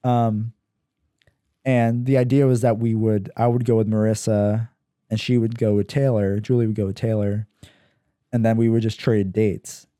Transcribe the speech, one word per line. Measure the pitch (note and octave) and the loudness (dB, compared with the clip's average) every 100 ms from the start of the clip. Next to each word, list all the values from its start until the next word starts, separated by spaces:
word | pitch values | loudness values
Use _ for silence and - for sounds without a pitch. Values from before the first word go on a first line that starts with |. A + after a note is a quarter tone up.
Um, | B2+ A#2+ A2+ G#2+ A2+ _ _ _ _ _ _ _ _ _ _ _ | 2 2 0 -2 -6 _ _ _ _ _ _ _ _ _ _ _
and | C3 B2 A#2 A#2+ | 0 2 2 0
the | B2 C3+ | 0 2
idea | B2 C#3 C3+ | 2 2 4
was | B2 | 2
that | B2 A2 | 2 0
we | A#2 A2 | 0 0
would, | A2 G#2 F#2 - | 0 0 -4 -2
I | A#2 | 0
would | A#2+ | 0
go | A#2+ A2+ | 2 0
with | G#2+ | 2
Marissa | G#2+ G#2+ G#2+ - G#2+ G#2 A2 A2+ _ _ _ _ | 0 0 0 -2 0 0 -2 -6 _ _ _ _
and | A2 | -6
she | - B2 | 0 0
would | A2+ A#2 | 0 -2
go | A2 G#2 | 0 0
with | G2 | 0
Taylor. | C#3+ C3+ A2 G2 G2+ | -2 0 0 0 -2
Julie | G#2 B2 A2+ | -2 0 0
would | |
go | G#2+ G2 | -2 -4
with | G2 | -4
Taylor. | A#2+ G#2+ G2+ G#2 G#2+ _ - _ _ _ _ _ _ | -4 -2 -2 -4 -8 _ -20 _ _ _ _ _ _
And | A#2+ | -2
then | A2+ A2+ | 0 2
we | A#2 | 2
would | A2+ | 2
just | A2 - | -2 -4
trade | - G#2+ G2 | 0 0 0
dates. | F#2+ G#2+ - - - _ | 0 0 -2 -10 -20 _